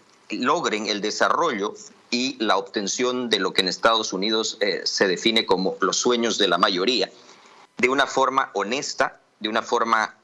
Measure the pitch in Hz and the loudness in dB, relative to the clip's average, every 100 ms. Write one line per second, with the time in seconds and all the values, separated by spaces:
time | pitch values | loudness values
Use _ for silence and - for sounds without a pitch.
0 | _ _ - 104 123 175 113 107 107 104 | _ _ -10 -2 0 0 0 -2 -2 -2
1 | 104 - 101 123 165 104 104 - - - | -4 0 2 2 0 0 -4 -6 -18 -20
2 | _ 120 131 - 107 95 98 110 98 - | _ -2 -2 -2 0 0 -2 -4 -4 -2
3 | 123 127 120 104 92 87 92 90 113 113 | -2 -2 -2 -2 -2 -2 -4 0 2 2
4 | 107 92 107 110 107 - 101 82 - - | 0 -2 0 0 -2 -2 -2 -2 -2 0
5 | 101 87 117 113 - 92 95 - 92 - | 2 2 2 2 2 0 0 0 0 0
6 | 123 117 117 95 95 87 - 87 104 117 | 0 2 0 2 2 2 0 0 0 0
7 | - - - - - - - - 123 139 | -2 -8 -20 -20 -20 -20 -16 -2 0 2
8 | 127 139 131 135 131 101 101 135 - - | 2 2 2 2 0 -2 -2 -4 -4 -2
9 | 139 - _ - 110 110 107 120 113 113 | -2 -4 _ -8 -2 -2 0 0 2 2
10 | 104 - | 0 -6